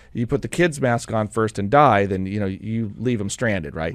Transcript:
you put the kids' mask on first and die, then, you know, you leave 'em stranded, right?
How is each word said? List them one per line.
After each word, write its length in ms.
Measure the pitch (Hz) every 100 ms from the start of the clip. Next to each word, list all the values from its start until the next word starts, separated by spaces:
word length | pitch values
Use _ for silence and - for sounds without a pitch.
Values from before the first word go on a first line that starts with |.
| -
you 140 | 113 117
put 160 | 139
the 60 | -
kids' 320 | - 175 143
mask 320 | 131 117 -
on 160 | 110 107
first 320 | 113 107 -
and 100 | 101
die, 360 | 143 143 101 101
then, 200 | 95 95
you 140 | 104
know, 60 | 98
you 460 | 95 104 113 107 -
leave 220 | 120 113
'em 100 | 101
stranded, 460 | - 117 98 73 80
right? 180 | 80